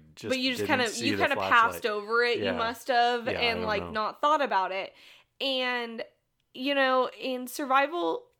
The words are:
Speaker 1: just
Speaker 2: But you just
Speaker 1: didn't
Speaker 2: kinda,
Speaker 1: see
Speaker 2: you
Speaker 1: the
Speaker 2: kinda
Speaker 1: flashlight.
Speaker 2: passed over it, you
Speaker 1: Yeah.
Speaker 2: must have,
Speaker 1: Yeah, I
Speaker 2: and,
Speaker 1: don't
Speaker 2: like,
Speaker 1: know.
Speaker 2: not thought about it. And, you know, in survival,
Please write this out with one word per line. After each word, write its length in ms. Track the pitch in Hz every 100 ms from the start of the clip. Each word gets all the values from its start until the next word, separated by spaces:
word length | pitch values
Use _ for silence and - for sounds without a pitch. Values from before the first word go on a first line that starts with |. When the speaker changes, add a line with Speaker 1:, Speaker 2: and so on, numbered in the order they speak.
| - -
Speaker 1:
just 140 | 226
Speaker 2:
But 100 | 262
you 120 | 262
just 100 | 247
Speaker 1:
didn't 80 | 202 277
Speaker 2:
kinda, 80 | 233
Speaker 1:
see 200 | 233 240
Speaker 2:
you 100 | 196
Speaker 1:
the 60 |
Speaker 2:
kinda 120 | 302 262
Speaker 1:
flashlight. 260 | 196 240 226
Speaker 2:
passed 120 | - 226
over 380 | 214 202 233
it, 140 | 240 233
you 80 | 202
Speaker 1:
Yeah. 80 | 240
Speaker 2:
must 300 | 226 247 -
have, 380 | 240 240 240 226
Speaker 1:
Yeah, 60 |
I 100 | -
Speaker 2:
and, 180 | 240 226
Speaker 1:
don't 80 | 220
Speaker 2:
like, 160 | 208
Speaker 1:
know. 80 | -
Speaker 2:
not 300 | 220 214 -
thought 200 | 294 302
about 300 | 262 202 185
it. 220 | 190 180 - - - _ -
And, 600 | 269 262 254 247 233 226 - _ _ _ _
you 220 | - 262 277
know, 340 | 262 254 254 -
in 280 | 262 254 254
survival, 800 | - 285 262 285 349 339 330 - _